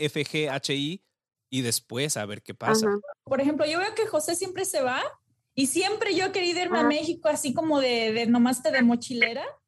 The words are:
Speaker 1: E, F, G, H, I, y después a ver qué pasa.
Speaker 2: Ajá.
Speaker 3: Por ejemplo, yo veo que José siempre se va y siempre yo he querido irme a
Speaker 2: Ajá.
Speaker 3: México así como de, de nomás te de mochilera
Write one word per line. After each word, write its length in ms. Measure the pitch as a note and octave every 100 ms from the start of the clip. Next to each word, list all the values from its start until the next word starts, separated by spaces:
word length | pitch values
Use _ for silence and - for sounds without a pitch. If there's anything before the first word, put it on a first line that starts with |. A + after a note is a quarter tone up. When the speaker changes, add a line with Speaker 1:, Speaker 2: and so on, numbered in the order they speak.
Speaker 1:
E, 20 | D3+
F, 180 | D#3 C#3
G, 240 | D#3 D3+
H, 240 | C3+ - C#3
I, 280 | D3 F#3+ _ _ _ _ _
y 120 | C3
después 560 | A#2+ - - A#2+ D3+ A#2
a 80 | G#2
ver 160 | G#2
qué 100 | - G2
pasa. 320 | A2+ A3 G#3+
Speaker 2:
Ajá. 120 | G3+ - -
Speaker 3:
Por 180 | - C4+
ejemplo, 240 | C#4 D#4 D4+
yo 140 | E4
veo 140 | G4+ A4
que 120 | G#4+
José 280 | D4+ D#4 E4+
siempre 300 | F#4+ F#4 F#4+
se 160 | D#4+
va 200 | B3+ C4+ C#5 - _ _ _
y 140 | - C4+
siempre 480 | E4+ F#4+ G#4+ A4 F4
yo 100 | F#4
he 60 |
querido 300 | F#4+ F4 E4+
irme 180 | F4+ E4+
a 40 |
Speaker 2:
Ajá. 0 |
Speaker 3:
México 460 | D4 D4 D#4+ - D#4
así 240 | D4+ C#4+
como 260 | D4 D#4+ C#4+
de, 320 | B3+ A#3 A3+
de 120 | A3+ A3+
nomás 360 | A#3+ A#3+ B3+
te 80 | D#4+
de 100 | C4
mochilera 640 | A#3 A#3+ - A#3+ A3+ B3 A#4 -